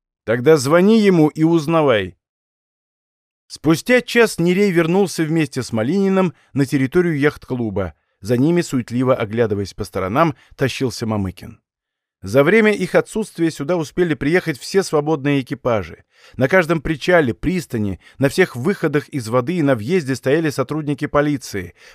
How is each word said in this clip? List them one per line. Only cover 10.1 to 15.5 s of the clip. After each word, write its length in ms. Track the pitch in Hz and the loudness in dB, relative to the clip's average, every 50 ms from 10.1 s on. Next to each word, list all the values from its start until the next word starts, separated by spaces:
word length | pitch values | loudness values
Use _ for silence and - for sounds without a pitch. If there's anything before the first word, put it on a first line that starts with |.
| 107 143 165 160 131 _ _ _ - | 0 0 0 0 -2 _ _ _ -8
тащился 500 | - 139 127 - - 135 120 - - 120 | -4 -4 -4 -4 -4 -6 -6 -6 -6 -6
Мамыкин. 560 | 110 110 104 98 92 - - - - 107 _ _ _ _ _ _ _ _ _ _ _ _ _ - | -4 -4 -2 -4 -4 -6 -10 -16 -20 -20 _ _ _ _ _ _ _ _ _ _ _ _ _ -8
За 200 | 95 101 135 143 | 0 2 2 4
время 300 | 160 202 226 214 214 202 | 4 4 4 4 4 2
их 220 | - 185 - - | 0 -2 0 0
отсутствия 560 | 175 - - - 214 214 - - - 165 160 | 0 0 0 -4 -8 -8 -8 -6 -4 -4 -2
сюда 260 | - - 143 143 180 | -2 -4 -4 -4 -2
успели 380 | 170 156 - - 180 185 170 147 | -4 -4 -4 -2 -2 -2 -2 -2
приехать 420 | - 131 143 170 175 - 165 147 | -2 -2 0 0 0 0 -2 -6
все 240 | - - - - 196 | -8 -6 -2 -2 -2
свободные 600 | 185 - - 147 147 151 160 143 131 143 143 139 | 0 0 0 -2 0 0 -2 -2 0 0 0 0
экипажи. 640 | 123 - | -2 -4